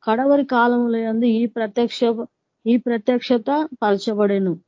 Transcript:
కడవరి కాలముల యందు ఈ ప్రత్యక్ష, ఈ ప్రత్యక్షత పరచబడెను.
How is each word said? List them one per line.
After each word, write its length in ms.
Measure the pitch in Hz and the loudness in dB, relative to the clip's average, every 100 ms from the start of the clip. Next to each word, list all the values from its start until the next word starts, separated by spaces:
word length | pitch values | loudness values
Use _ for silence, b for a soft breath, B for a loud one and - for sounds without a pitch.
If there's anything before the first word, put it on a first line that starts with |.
కడవరి 420 | - 226 269 285 277 | -2 0 2 2 2
కాలముల 500 | 254 240 240 240 226 | 2 2 2 0 -2
యందు 300 | 226 220 240 | -2 0 2
ఈ 200 | 220 233 | 2 0
ప్రత్యక్ష, 540 | 233 220 208 233 - 233 226 233 _ _ _ 226 | -2 -6 -2 -2 0 -2 -2 -6 _ _ _ 0
ఈ 100 | 240 | 0
ప్రత్యక్షత 720 | 240 233 208 247 - 240 220 285 311 | 0 -4 0 -2 0 -2 0 -2 -2
పరచబడెను. 800 | - 214 202 202 208 202 202 190 165 | -2 0 0 -2 0 0 2 -2 -4